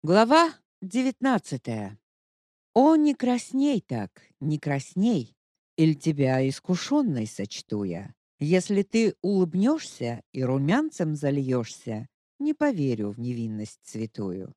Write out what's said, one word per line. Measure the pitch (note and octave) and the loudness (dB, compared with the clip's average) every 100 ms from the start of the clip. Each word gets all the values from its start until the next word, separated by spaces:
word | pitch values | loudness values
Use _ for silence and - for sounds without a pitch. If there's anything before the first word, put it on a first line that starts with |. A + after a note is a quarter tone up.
Глава | D3+ F#3+ A3+ D#4 E4 - _ _ | 4 4 6 6 4 0 _ _
девятнадцатая. | F#3+ A#3 C4 - C4 A#3 - C3+ - A2+ G2+ G#2+ _ _ _ _ _ _ _ | -6 -2 -2 0 0 0 -2 -8 -6 -6 -8 -12 _ _ _ _ _ _ _
О, | - C#4 D#4+ | 4 6 6
не | D4+ | 4
красней | C4+ B3 B3 - C4 C#4+ B3 | 2 0 0 -2 0 2 0
так, | - A#2+ G2 _ _ _ | -2 -6 -6 _ _ _
не | C#3 D3+ | -4 -4
красней, | D3+ C#3 - - A3 G3 A#2 _ _ _ _ - | -2 -4 -4 -2 0 0 -4 _ _ _ _ 2
иль | D#3+ | 2
тебя | D3 D#3+ C#3+ C3+ C3 C3+ | 4 -2 0 2 2 0
искушённой | C3+ - F3+ - D4 B3+ B2+ G#2+ | -4 -4 -4 0 0 0 -2 -4
сочту | - G2 - - G#2+ | -8 -10 -10 -8 -6
я. | G2 E2+ G2 - _ _ | -4 -6 -10 -20 _ _
Если | D3 F3+ F3+ G3+ | 0 0 2 -2
ты | G3 A3 A3 - | 0 2 0 0
улыбнёшься | F3+ G3 F3+ F3+ G#3+ D#4 - - A#2+ A#2 _ | -2 0 0 2 2 0 -4 -8 -6 -6 _
и | - | -4
румянцем | B2+ C3 C#3 A#3 D#4 - D#3+ | 0 0 2 2 0 -4 -4
зальёшься, | D3+ C#3+ C#3+ C3 B2+ A#2 - - A2 B2 _ _ _ | -2 0 0 0 -2 -2 -10 -10 -10 -10 _ _ _
не | D4 | -4
поверю | D4 D4 G#3 C#3 A2+ G#2 | 0 0 0 -2 -2 -4
в | G#2+ | -6
невинность | A#2+ A#2+ A2+ G#2+ G#2+ - | -6 -4 -6 -6 -10 -14
святую. | - A2 A2 - G2 F#2 F#2 | -16 -10 -10 -8 -8 -8 -12